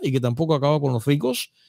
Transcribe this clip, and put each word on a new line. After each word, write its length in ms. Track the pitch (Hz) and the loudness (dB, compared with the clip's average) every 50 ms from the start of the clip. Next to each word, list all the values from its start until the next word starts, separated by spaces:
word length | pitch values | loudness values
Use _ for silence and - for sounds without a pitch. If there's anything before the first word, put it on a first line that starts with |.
| - | -2
y 80 | 147 | 0
que 80 | 127 131 | 0 0
tampoco 340 | 123 120 117 123 165 160 156 | 0 0 0 0 0 0 0
acaba 280 | 135 139 143 151 147 | 0 2 2 0 2
con 100 | 143 135 | 0 0
los 140 | 123 113 - | -2 0 2
ricos, 480 | 143 143 147 226 254 247 - - - _ _ _ | 2 0 2 2 -2 -2 -4 -8 -10 _ _ _